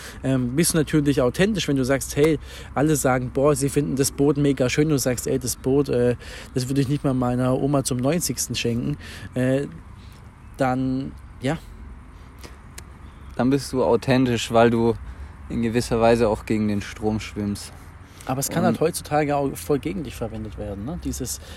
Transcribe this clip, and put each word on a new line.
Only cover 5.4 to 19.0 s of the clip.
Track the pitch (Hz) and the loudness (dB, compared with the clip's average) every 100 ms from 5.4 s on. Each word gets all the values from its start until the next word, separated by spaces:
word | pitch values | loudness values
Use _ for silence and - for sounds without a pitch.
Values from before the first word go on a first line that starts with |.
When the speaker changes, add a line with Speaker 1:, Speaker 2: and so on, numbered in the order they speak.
| 123 - | -2 -4
Speaker 1:
Boot, | 131 139 131 | 0 2 2
äh, | 123 123 117 - - - | 2 2 0 -4 -14 -8
das | 131 127 | -4 -2
würde | 139 | 0
ich | 131 | 0
nicht | 147 | 0
mal | 147 | 0
meiner | 127 123 123 127 | 0 2 2 2
Oma | 131 139 143 | 2 2 0
zum | 127 123 | 0 0
neunzigsten | 127 170 - 123 - 123 | 0 0 -2 -4 -4 -2
schenken. | 120 117 139 147 - - - | -2 0 -2 -6 -8 -14 -8
Äh, | 127 127 135 143 - - - - - - - - - | -2 2 2 -2 -10 -18 -18 -18 -20 -20 -20 -10 -2
dann, | 131 127 131 131 139 - - - | 0 2 0 -2 -4 -10 -16 -6
ja. | 127 165 - - - - - - - - - - - - - - - - - - | -4 -4 -6 -16 -16 -18 -18 -20 -20 -18 -18 -18 -18 -16 -18 -18 -18 -18 -10 0
Speaker 2:
Dann | 123 | 2
bist | 139 - | 2 0
du | 131 | 0
authentisch, | 95 113 - 127 127 117 - | 4 4 4 4 4 2 2
weil | 117 117 | 6 6
du | 117 117 110 - - - - - | 6 2 0 -4 -14 -14 -14 -8
in | 123 | -2
gewisser | 117 117 - 117 | 0 0 0 4
Weise | 113 117 113 | 6 6 4
auch | 104 - | 2 0
gegen | 110 107 | 0 2
den | 101 | -2
Strom | - - 107 107 | -4 -4 -2 -2
schwimmst. | - 110 101 101 - - - - - - - | -4 -6 -4 -4 -8 -16 -18 -18 -20 -14 -8
Speaker 1:
Aber | 131 | -4
es | 139 | -2
kann | - | 2
Speaker 2:
Und | 175 | 2
Speaker 1:
halt | 110 | 4
heutzutage | 160 - | 2 0